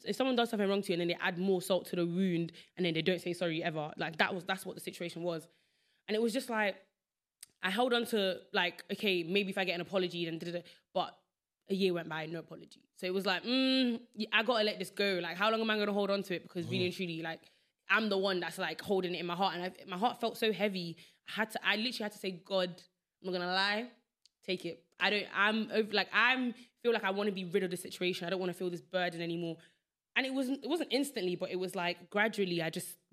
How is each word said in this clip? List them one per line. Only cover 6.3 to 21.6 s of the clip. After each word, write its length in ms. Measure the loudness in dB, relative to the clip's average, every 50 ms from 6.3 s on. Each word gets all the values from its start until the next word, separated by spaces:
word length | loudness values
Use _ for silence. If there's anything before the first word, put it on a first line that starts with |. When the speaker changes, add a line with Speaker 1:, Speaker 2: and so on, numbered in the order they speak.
Speaker 1:
just 160 | 0 0 -2 -2
like, 280 | 0 0 0 0 -2 -4 -10 _ _ _ _ _ _ _ _ _ _ _ -20 -20 _ _
I 80 | -4 -2
held 220 | 2 2 2 4
on 140 | 4 2 2
to, 340 | 2 0 2 2 2 0 -2 -6 -4
like, 320 | 0 0 2 0 0 -4 -8 -8
okay, 300 | -6 -2 2 2 2 2
maybe 280 | 2 2 2 0 0 0
if 80 | 0 -2
I 60 | 0
get 100 | 0 0
an 60 | -2
apology, 420 | -2 -2 0 0 0 0 -2 -4 -4
then 140 | -4 -4 -6
da, 80 | -6
da, 60 | -6 -6 -6
da. 40 | -8 -10 -20 -20 _ _ -2
But 220 | -2 -2 -2 -6 _ _ _ _ _ _ _ _ _ _ -2
a 60 | 0
year 180 | 2 2 2
went 160 | 2 0 -4 -6
by, 180 | -6 -6 -6
no 120 | -6 -8 -10
apology. 420 | -10 -12 -16 -18 -18 -20 -20 -20 _ _ _
So 100 | -6 -4
it 80 | -2 -2
was 120 | 0 2
like, 180 | 2 0 0 0
mm, 560 | 0 2 4 4 4 4 4 4 2 0 -2 -6 -10 -8
y-, 100 | -6 -2 2
I 100 | 4 4
gotta 220 | 4 4 4 4 4
let 140 | 2 0 -2
this 120 | -6 -6
go. 300 | -2 0 2 2 2 0
Like, 140 | -2 -4 -2
how 140 | 0 2 2
long 100 | 4 4
am 100 | 2 2
I 80 | 2 2
gonna 140 | 2 2
hold 180 | 2 2 2 2
on 120 | 0 0 0
to 100 | -2 -4
it? 80 | -6
Because 240 | -6 -8 -8 -6 -4
really 180 | -2 0 0 0
Speaker 2:
Mm. 20 |
Speaker 1:
and 80 | 0 0
truly, 280 | -2 -4 -4 -4 -6
like, 180 | -6 -8 -8 -10 -14 -20 _ _ _ _ _ _ _ 2
I'm 180 | 4 4 4 4
the 100 | 2 4
one 220 | 4 4 2 2
that's, 180 | 0 -2 -4 -4
like, 220 | -4 -4 -4 -4
holding 340 | -2 0 2 2 2 0 -2
it 40 | -2
in 60 | -2
my 80 | -2 0
heart. 180 | 2 2 2 0
And 80 | 0 -4
I, 80 | -6 -6 -10 -10
my 120 | -8 -4 0
heart 220 | 0 0 0 0
felt 160 | -4 -4 -2 0
so 120 | 0 0
heavy. 440 | 2 2 0 0 0 -2 -6 -6 -8 -12 -16 -20 _ _ _ -8
I 40 |
had 180 | -4 -2 -2 -2
to, 80 | -2 -2